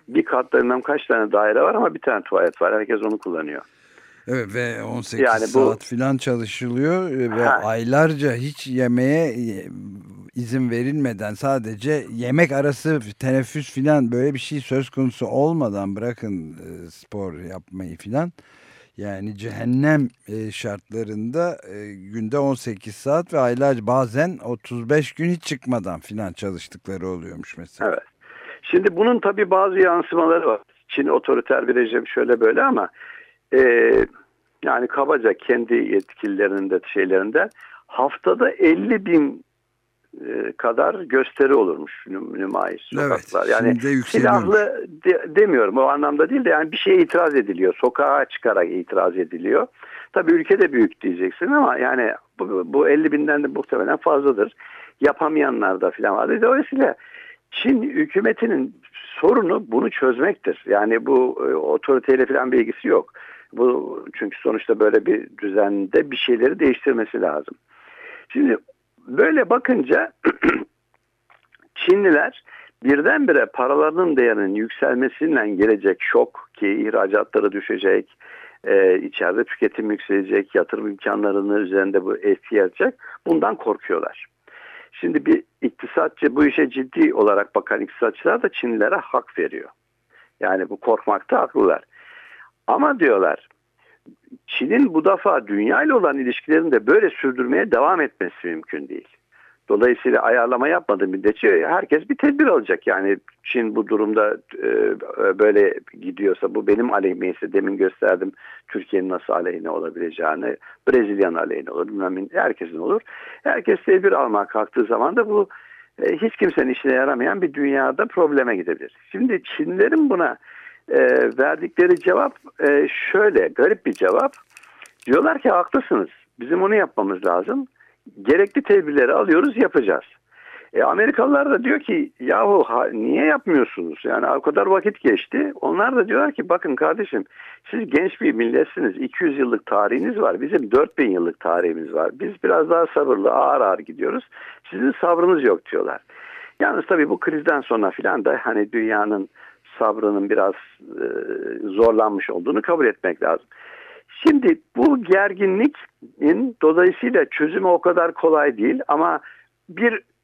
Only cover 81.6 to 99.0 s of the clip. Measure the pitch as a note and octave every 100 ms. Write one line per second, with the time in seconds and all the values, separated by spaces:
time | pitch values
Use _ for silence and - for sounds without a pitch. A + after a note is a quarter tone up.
81.6 | F#2 G2 G2 G2 F#2 G#2+ G2+ F#2+ - A2
82.6 | F#2 - C4 - - - - E3 - -
83.6 | - G#2 - E2+ - - - _ _ -
84.6 | - - - - - D3+ C#3 E3+ - _
85.6 | B2+ - - - E3 - D3 B2+ D3 C3
86.6 | C#3+ C3 C3 E3 D3+ - G#2 G2+ G2+ G#2
87.6 | - G#2+ G2 - A2+ - F3 A#3+ - -
88.6 | B2 A2+ G#2 F#3+ - B2+ - - D#2 -
89.6 | C#2 _ _ _ _ _ _ - F#2 F#2+
90.6 | F2+ G2+ - A2 - G2+ - B3 - -
91.6 | G2 D#2 - - - - - - - _
92.6 | - C#3+ D4 C4+ D3+ G2+ F2 - _ _
93.6 | _ _ _ _ - - _ - - -
94.6 | C3+ A3+ C4+ D#3+ E3 F#3+ G3 D#3 G#2 G2+
95.6 | A3+ A#3 D4+ C4 E3+ C#3 B2+ - - D#3
96.6 | E3 C3+ G#2+ G3 G3+ - C3+ B2+ B2 D#3
97.6 | G#3 A#2 C#3+ F#3 C#3 - F2+ - F2 D#2+
98.6 | - D2+ C#2+ -